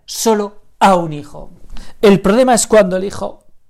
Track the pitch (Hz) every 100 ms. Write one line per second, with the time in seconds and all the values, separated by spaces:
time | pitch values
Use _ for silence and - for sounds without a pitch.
0 | - - - 214 202 - - - 202 180
1 | 170 147 147 151 - - - - - -
2 | 202 196 190 220 254 226 - 214 185 185
3 | 196 - - - _ -